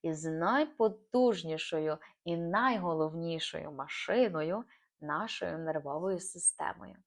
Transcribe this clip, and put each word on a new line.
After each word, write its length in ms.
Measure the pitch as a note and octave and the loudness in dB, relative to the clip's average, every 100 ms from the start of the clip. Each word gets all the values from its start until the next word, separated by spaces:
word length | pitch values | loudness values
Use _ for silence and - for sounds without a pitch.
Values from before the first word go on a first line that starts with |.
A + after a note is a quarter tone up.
із 240 | E3 D#3 D#3+ | -2 -2 -2
найпотужнішою 1700 | D#3+ F3 C4 D4+ - A3 G#3+ _ B3 B3 F#3+ E3 D#3 - D#3+ D#3 D#3 - _ | 2 4 4 2 2 2 2 _ 4 6 4 -2 -4 -2 0 0 -2 -8 _
і 140 | F3 E3+ | -4 -2
найголовнішою 1300 | E3+ G3 B3+ A3 F3 D#3+ D#3 E3 E3+ E3 - D#3+ D#3 | 2 2 2 2 0 2 0 0 -4 -2 -4 -6 -8
машиною, 920 | C#3 C#3+ - - A3 A#3 E3 D#3 G3+ A#3+ _ _ _ | -8 -8 -6 0 2 4 2 -2 -2 -6 _ _ _
нашою 560 | D3+ D3+ E3 - F3+ D#3+ | -4 -4 -4 -4 -4 -4
нервовою 640 | D#3+ D#3 C#3+ D3 F#3 F3+ | -2 -2 -2 -2 -2 -2
системою. 760 | F3+ F3 - - D#3 - F#3+ F#3+ | -4 -2 -4 -2 -6 -6 -14 -18